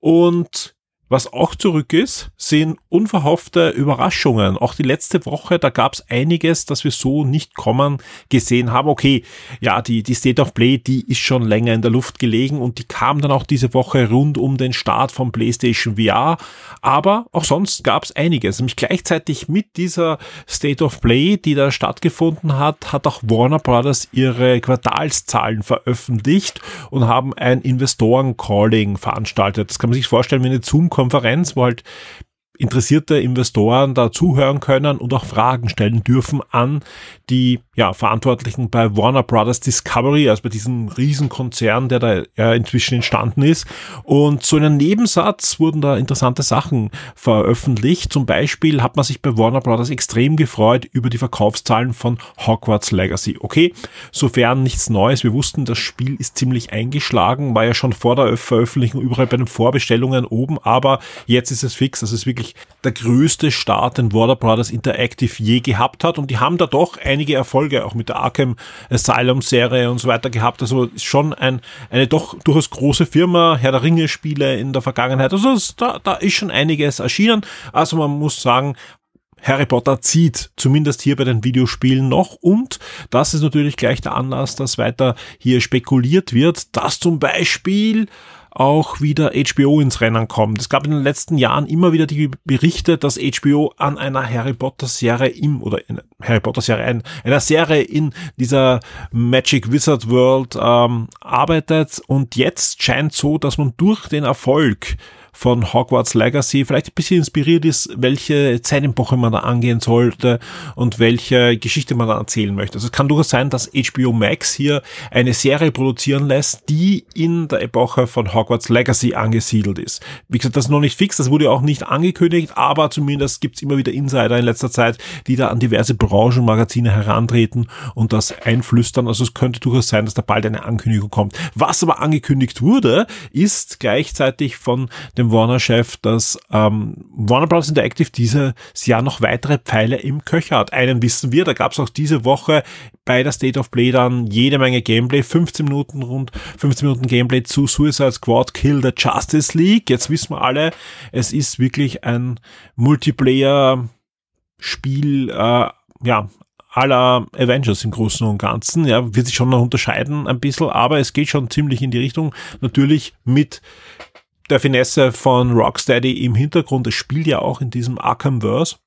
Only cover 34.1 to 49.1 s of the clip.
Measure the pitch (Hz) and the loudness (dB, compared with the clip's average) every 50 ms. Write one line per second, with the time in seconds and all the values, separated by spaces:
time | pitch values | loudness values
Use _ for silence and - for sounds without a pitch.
34.1 | - - 165 180 143 135 139 135 139 143 - - 139 135 143 147 143 123 - 123 | 0 0 0 2 2 2 2 2 0 -2 0 0 0 2 2 0 -2 -2 -4 -4
35.1 | 127 127 - - - 110 107 123 131 127 120 110 - - 107 104 117 117 104 - | -4 -4 -4 -4 -2 0 2 2 2 0 -2 -6 -2 0 0 2 2 0 2 2
36.1 | 123 131 123 - 143 139 - _ - 123 120 131 147 147 - - - - - - | 2 2 2 0 -4 -6 -6 _ -2 0 0 0 -2 -4 -6 -10 -20 -20 -20 -20
37.1 | - _ _ - 127 127 127 123 123 120 _ _ _ - 117 92 95 - - 107 | -20 _ _ -2 0 2 2 2 0 0 _ _ _ 0 0 0 0 0 0 0
38.1 | 107 113 - 135 123 117 - 120 - - 123 110 - 120 113 110 101 104 104 - | 0 0 0 0 0 0 -2 -8 -6 -4 -6 -2 0 0 0 2 2 2 2 2
39.1 | 131 135 120 - 120 113 107 113 123 - - - 123 - - - - 120 120 135 | 2 2 0 2 2 0 2 2 0 -2 -2 -2 -2 -2 -4 -2 -2 0 0 2
40.1 | 143 151 151 131 107 101 - 117 104 110 104 120 127 120 113 104 90 - 127 143 | 2 4 4 4 2 2 -2 -6 -8 -6 -6 -4 -4 -4 -4 -6 -4 -2 -2 0
41.1 | 147 135 147 131 - - 135 123 117 - 131 113 107 120 131 127 127 123 117 117 | 0 0 -2 -4 -4 -6 -8 -8 -6 -2 0 0 0 0 0 0 0 0 2 2
42.1 | 104 92 65 - _ - 110 113 113 120 113 - - 120 - - 127 120 113 - | 0 0 -2 -6 _ 0 2 2 2 2 0 0 -2 -2 0 0 -2 -2 -2 0
43.1 | - 107 107 117 101 - 139 147 165 - - - - - - - - - - - | -2 -2 -2 -2 0 2 2 2 2 2 -2 -12 -14 -18 -16 -16 -16 -18 -2 2
44.1 | 139 143 147 147 147 127 - - - 151 151 151 151 143 143 160 208 214 240 214 | 4 4 4 4 2 0 0 2 2 4 4 4 4 4 4 2 2 2 2 2
45.1 | - 180 165 214 202 - - - - - 160 160 151 151 143 143 139 104 123 - | 2 2 0 0 -2 -2 -4 -6 -2 0 0 0 0 0 0 0 0 0 0 -2
46.1 | 139 - - 127 123 - 135 - - - - - 143 123 110 104 - - - - | -2 0 0 0 0 0 -2 0 0 0 0 0 -2 -2 -2 -2 -6 -10 -16 -16
47.1 | - _ - - 113 107 - 92 120 117 - - 127 110 107 131 180 180 - - | -20 _ 0 2 2 4 4 2 2 2 2 -2 -2 0 2 2 0 0 -2 -4
48.1 | - 147 135 - - 76 - 147 - - - 160 151 139 117 131 - 151 139 - | -2 -2 0 0 0 0 0 -2 -2 0 0 0 2 2 0 0 0 0 -2 -2